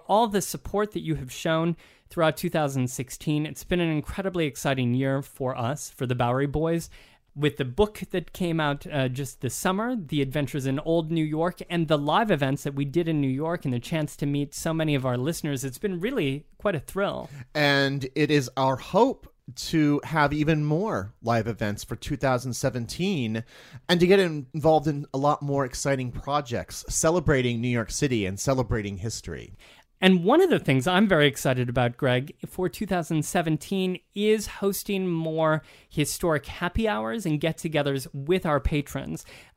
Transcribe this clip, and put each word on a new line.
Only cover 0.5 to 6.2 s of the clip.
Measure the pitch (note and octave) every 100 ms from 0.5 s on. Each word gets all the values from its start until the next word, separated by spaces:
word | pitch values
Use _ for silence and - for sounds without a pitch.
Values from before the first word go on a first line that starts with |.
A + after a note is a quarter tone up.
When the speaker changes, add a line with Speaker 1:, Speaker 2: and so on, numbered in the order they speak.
| - - G3+ G#3
Speaker 1:
that | F3
you | D#3 C#3+
have | B2+
shown | - E3 D#3+ E3 E3 - _ _
throughout | F3 D#3+ -
two | F3
thousand | E3 C#3+ C3+ B2+
sixteen. | - B2+ - - D3+
It's | D3+ -
been | - F3+
an | E3
incredibly | D3+ - - F#3+ F3+ D3+
exciting | - D3 C3+ A#2+
year | B2+ C3+ C3+
for | C3+ - B2+ B2
us, | A#2 D3+ -
for | - B2+
the |
Bowery | B2